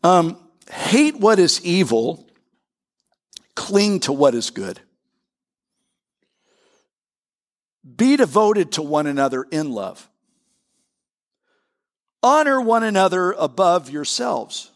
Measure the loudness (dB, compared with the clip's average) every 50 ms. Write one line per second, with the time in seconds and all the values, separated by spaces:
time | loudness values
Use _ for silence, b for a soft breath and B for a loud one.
0 | 4 4 4 4 2 0 -6 -10 _ _ _ _ _ -20 -14 -10 -4 0 2 2
1 | 2 2 0 0 2 2 4 4 4 2 2 -2 -2 -2 0 0 0 0 0 -2
2 | -2 -4 -6 -10 _ _ _ _ _ _ _ _ _ _ _ _ _ _ _ _
3 | _ _ _ _ _ _ _ -20 _ _ _ -14 -10 -2 0 0 2 2 0 -2
4 | -2 -4 0 2 2 2 2 2 -6 -6 -10 -10 -10 -10 -12 -16 _ _ _ _
5 | _ _ _ _ _ _ _ _ _ _ _ _ _ _ _ _ _ _ _ _
6 | _ _ _ _ _ _ _ _ _ _ _ _ _ _ _ _ _ _ _ _
7 | _ _ _ _ _ _ _ _ _ _ _ _ _ _ _ _ _ -20 -4 0
8 | 2 2 4 2 2 2 2 2 2 4 2 0 -2 -2 -4 -8 -6 -2 -2 -2
9 | -2 -2 -2 -2 -2 -2 -2 -6 -8 _ -6 -6 -6 -6 -8 -8 -8 -10 -12 -16
10 | -20 _ _ _ _ _ _ _ _ _ _ _ _ _ _ _ _ _ _ _
11 | _ _ _ _ _ _ _ _ _ _ _ _ _ _ _ _ _ _ _ _
12 | _ _ _ _ 2 2 4 4 2 2 0 0 0 0 0 0 0 0 0 2
13 | 2 2 2 0 -2 -2 -2 -2 -4 -4 0 0 2 2 2 0 -2 -6 -12 -10
14 | -8 -8 -6 -6 -4 -4 -4 -6 -6 -10 -14 -18 -18 _ _